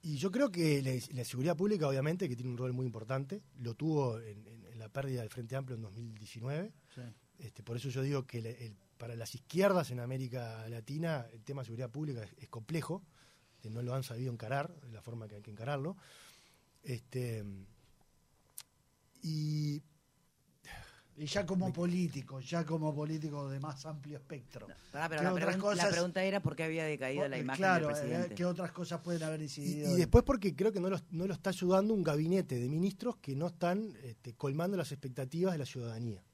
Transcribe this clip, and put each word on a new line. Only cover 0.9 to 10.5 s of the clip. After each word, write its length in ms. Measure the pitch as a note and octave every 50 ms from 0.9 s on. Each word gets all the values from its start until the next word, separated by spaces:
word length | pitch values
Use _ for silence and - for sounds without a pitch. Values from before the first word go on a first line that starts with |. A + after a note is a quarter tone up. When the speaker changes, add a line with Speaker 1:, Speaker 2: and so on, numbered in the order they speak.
| C3 B2+ A2 - -
Speaker 1:
la 100 | B2 A#2+
seguridad 320 | - - B2 C3 E3 E3+ D3
pública, 300 | F#3 G3+ G#3+ F#3+ D#3 C#3+
obviamente, 420 | C3+ C3+ C3+ D3+ E3 F3+ G3 C#3+
que 60 | B2
tiene 160 | A#2 B2 B2+
un 60 | B2 A#2
rol 160 | B2+ B2+ B2
muy 120 | B2+ C3
importante, 560 | B2+ A2 A2 G#2+ G#2+ C3 C3+ C#3 C#3 G3 G#3 - - - -
lo 160 | B2 A#2 A#2
tuvo 460 | - D3 D#3+ D#3+ D3 C#3 B2 A2+ A2
en, 260 | A#2 A2 G#2 G2+ -
en, 200 | - A2+ A2+ G#2
en 140 | - A#2+ A2+
la 100 | A2+ A2
pérdida 320 | - C#3 C#3 C#3 C3 B2
del 80 | A2+ G#2+
Frente 260 | - - A#2+ A2+ C3
Amplio 200 | C3 C3+ C3 B2+
en 60 | A2+
dos 120 | A2+ G#2 F#2+
mil 200 | A2+ A#2+ A#2 A2
diecinueve. 600 | G#2+ G#2+ G#2 - A#2+ A2+ C3 C#3+ D#3 F#3 A3 A3+ - _ - -
Speaker 2:
Sí. 80 | - B2 A#2+ G2+ - _ _ _ -
Speaker 1:
Este, 240 | D3 A2+ - - A2
por 120 | G#2+ A#2
eso 140 | A#2+ A#2 C#3
yo 120 | B2 C3+
digo 260 | C3+ C#3 C#3+ C#3 C3 C3+
que 140 | - A#2+
le, 240 | A2 A2+ A#2+ B2 B2
el, 100 | A2+ G#2 F#2+ _ _ _ _
para 180 | - A#2 A#2+
las 180 | A2+ A2+ - -
izquierdas 560 | B2 - _ - E3+ F#3+ G3+ G3 F3+ D3+ -
en 80 | B2 B2
América 680 | A#2+ A#2+ C3 C3 C3 B2 A#2 C3 A#2+ A2+